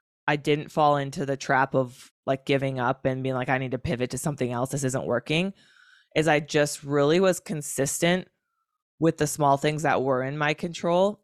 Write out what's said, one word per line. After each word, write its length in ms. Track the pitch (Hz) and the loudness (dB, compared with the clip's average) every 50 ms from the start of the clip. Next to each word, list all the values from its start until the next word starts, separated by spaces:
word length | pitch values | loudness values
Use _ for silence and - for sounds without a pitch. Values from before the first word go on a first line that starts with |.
| _ _ _ _ - | _ _ _ _ -4
I 80 | - 151 | -4 -2
didn't 380 | 147 139 151 147 151 - - | -2 0 0 0 0 -2 -4
fall 240 | - 160 151 147 147 | 0 2 4 4 4
into 280 | 143 139 139 135 180 139 | 2 0 -4 -6 -6 -4
the 120 | 135 139 | -4 -4
trap 380 | 135 - - 139 131 135 - - | -4 -2 0 2 2 2 2 2
of, 360 | 135 131 123 127 - - - _ _ - | 0 0 -2 -4 -18 -20 -20 _ _ -4
like, 180 | 135 135 135 - | -2 -2 -2 0
giving 340 | - 139 135 135 135 135 127 | 0 0 2 0 -2 -2 -2
up 240 | 120 127 131 - - | -2 -2 -2 0 -2
and 180 | 135 131 131 | -2 -2 -2
being 140 | 131 131 131 | -4 -4 -4
like, 120 | 127 127 147 | -2 -2 -2
"I 100 | 131 131 | -2 -2
need 120 | 135 127 | -2 -4
to 80 | 127 120 | -6 -4
pivot 320 | - 160 127 117 123 120 | -4 -4 -4 -2 -4 -4
to 80 | - 123 | -4 -4
something 320 | - 160 147 - 131 120 | -4 -4 -2 -2 -4 -4
else, 200 | 123 120 131 - | -2 -2 -4 -4
this 120 | - 143 | -4 -4
isn't 240 | 135 127 123 123 69 | -4 -2 -2 -2 -2
working," 460 | 82 120 117 - - 151 165 185 196 - _ _ _ _ _ _ _ _ _ _ _ - | -2 -2 -2 -2 0 0 0 0 -2 -6 _ _ _ _ _ _ _ _ _ _ _ -2
is 100 | 151 156 | 0 2
I 140 | 160 151 147 | 2 2 2
just 420 | 156 - - 151 147 147 - - | 0 0 2 2 2 0 -2 -8
really 380 | 147 139 147 143 143 147 165 180 | -6 -2 2 2 4 4 4 4
was 180 | 190 185 175 - | 4 4 2 0
consistent 880 | - - 165 151 147 - - - 139 143 - - 170 170 180 185 - _ _ _ _ _ _ _ _ _ _ _ _ _ _ - | -4 -8 -8 -8 -8 -6 -4 -2 -2 -2 -2 0 2 2 2 0 -2 _ _ _ _ _ _ _ _ _ _ _ _ _ _ 0
with 200 | 151 165 160 - | 0 0 2 0
the 80 | 151 143 | -2 -2
small 280 | - - 147 139 139 | 0 2 4 4 4
things 280 | 139 - 156 151 147 156 | 4 2 -2 -2 0 0
that 180 | 139 104 120 | 0 2 2
were 220 | 127 135 131 127 131 | 2 0 0 0 -2
in 120 | 135 143 | -4 -4
my 160 | 151 147 147 | -2 -2 -2
control. 680 | 156 - - 175 165 - - 170 170 180 190 208 202 - | -2 -2 -6 -10 -8 -4 -2 0 2 2 2 2 0 -4